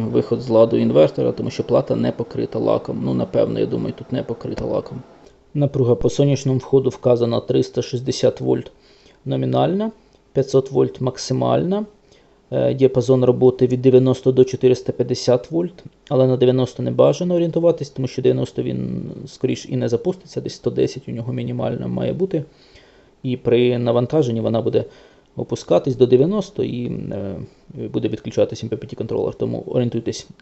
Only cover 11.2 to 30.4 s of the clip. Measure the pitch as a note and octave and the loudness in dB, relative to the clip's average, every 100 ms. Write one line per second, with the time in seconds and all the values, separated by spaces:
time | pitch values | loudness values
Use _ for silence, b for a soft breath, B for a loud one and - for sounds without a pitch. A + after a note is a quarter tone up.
11.2 | - C3 B2 B2+ E3+ G3+ G#3+ _ b b | -4 -2 0 0 0 -2 -4 _ b b
12.2 | b b _ C3 B2+ B2+ C3 B2+ A#2 C3 | b b _ -2 0 4 2 2 2 4
13.2 | B2 B2 B2+ B2+ B2 B2 B2+ B2+ C3 B2+ | 4 4 4 4 2 4 6 6 6 2
14.2 | C3 B2+ B2+ - B2+ B2+ - - B2+ B2 | 2 4 4 4 2 2 0 -4 -2 -2
15.2 | - B2 - E3 F3 - - _ _ C3+ | 2 0 0 -4 -4 -8 -20 _ _ 2
16.2 | C3 B2+ B2+ B2+ B2 - B2 B2 C#3 D3 | 4 4 4 4 0 -2 -4 4 4 4
17.2 | F3+ F3 E3+ E3 E3+ D#3+ C#3+ - C3 - | 0 0 0 2 2 2 -4 -6 -6 -2
18.2 | B2+ C3 C3 - B2 B2+ B2+ B2 - - | 0 0 -2 -6 -6 -4 -6 -8 -10 -12
19.2 | C#3+ - C3 B2 - C3 A#2+ A#2 F3+ F#3 | -16 -6 -4 -4 -6 -4 -2 -2 -2 -8
20.2 | - - C3 - - B2+ B2+ - - B2 | -10 -10 -10 -6 -6 -2 -2 -4 -10 -10
21.2 | A#2 B2 A#2+ B2 B2 B2+ B2 B2 B2 B2+ | -6 -6 -6 -4 -4 -4 -6 -4 -4 -2
22.2 | F#3+ D#3+ C#3+ b b b b b b _ | -2 -4 -6 b b b b b b _
23.2 | C3 B2 - A#2 B2 A#2+ A#2+ A#2+ B2 D#3+ | -6 -4 2 4 4 2 0 0 2 0
24.2 | B2+ A2+ A2 A2+ A#2+ A2+ A2+ B B B | 0 0 0 0 0 -2 -2 B B B
25.2 | B - A#2+ A2+ - F3 C#3+ B2 B2 B2 | B -12 -8 -8 0 0 2 2 4 6
26.2 | D#3 G#3 F#3 - B2 A#2+ A#2+ A#2+ - G#2 | 4 0 -4 -6 -4 -4 -6 -8 -8 -8
27.2 | G2 F#2 G2 b _ - A#2 B2 A2+ A2 | -8 -10 -12 b _ -12 -6 -4 -4 -6
28.2 | - A2 G#2 A2 A2 G#2+ - - A2+ A2+ | -6 -2 -2 -2 -8 -8 -8 -10 -6 -4
29.2 | G#2 A2 A2+ A#2 - C3 A#2+ A#2 - - | -4 -4 -4 -4 -4 -2 -2 -2 -6 -8
30.2 | - - | -12 -10